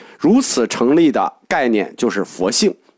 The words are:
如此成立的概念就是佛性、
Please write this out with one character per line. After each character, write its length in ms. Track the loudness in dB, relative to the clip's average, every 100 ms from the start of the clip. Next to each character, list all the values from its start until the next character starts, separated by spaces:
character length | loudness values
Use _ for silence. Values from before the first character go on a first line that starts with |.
| -20 -2
如 200 | 2 2
此 280 | 2 -2 -2
成 280 | 0 2 2
立 160 | 2
的 220 | 2 -2 -6 -4
概 200 | -2 0
念 220 | 0 -2 -4
就 100 | -4
是 160 | -2
佛 280 | -6 -4 -2
性、 240 | 0 -2 -2 _